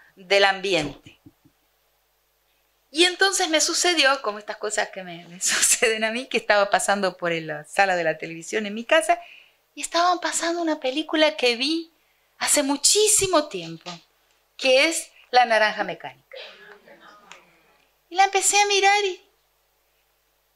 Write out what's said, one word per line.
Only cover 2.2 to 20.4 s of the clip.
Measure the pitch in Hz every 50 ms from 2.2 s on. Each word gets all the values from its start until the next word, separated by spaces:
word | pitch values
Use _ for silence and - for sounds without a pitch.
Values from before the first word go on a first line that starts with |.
| _ _ _ _ _ _ _ _ _ _ _ _ _ _
Y | 269 311 349
entonces | 359 349 - 381 392 370 370 370 320
me | 320 302
sucedió, | 302 - 330 - - 359 349 311 277 269 277 269
como | - 214 208 214
estas | - - 208
cosas | - - - - 214 208 -
que | - 190
me, | 185 180 170 170 170
me | 165 170 185
<laughs> |
suceden | - - - - - - - - 254 220 220 220 220
a | 220
mí, | 226 247 269
que | - - 226
estaba | - - 208 202 202 202
pasando | - 190 - - 202 202 196 185 180
por | - 180 170
el, | 165 165 160 156
la | 151 151 151
sala | - - - 196 190 180
de | 175 165
la | 160 156 160
televisión | 160 165 165 165 165 - 214 220 214
en | 202 208
mi | 226 240
casa, | - 311 320 320 349 349 339 - - - - _ _ _ _ _ _ _
y | 294
estaban | 277 - - 339 349 359 359 349
pasando | - 311 - - 330 339 339 349
una | 339 311 302 302
película | - 254 262 311 311 - 330 311 311 302 302
que | - 247 247 233
vi | 226 262 294 320 330 330 - _ _ _ _ _ _ _ _ _ -
hace | 240 247 - 294
muchísimo | 277 269 285 269 - - - 415 427 415 - - 392 370 359 302 302 -
tiempo, | - 180 165 165 165 160 - 180 175 165 _ _ _ _ _ _ _ _ _ _ _
que | - - 262 254 269 302 330
es | 330 - - - _ - - _
La | - 247 247
Naranja | 233 220 214 214 208 190 208 196
Mecánica. | 185 165 - - 135 131 _ _ _ - - - - - - - - - - _ - - - - - - - _ - - - _ _ _ _ _ _ _ _ _ _ _ _ _ _
Y | 339
la | 370 392
empecé | 392 403 381 370 - 392 403
a | 415
mirar | 415 403 392 381 392 403 415 403
y, | 381 359 - _ _ _ _ _ _ _ _ _ _ _ _ _ _ _ _ _ _ _ _ _ _ _ _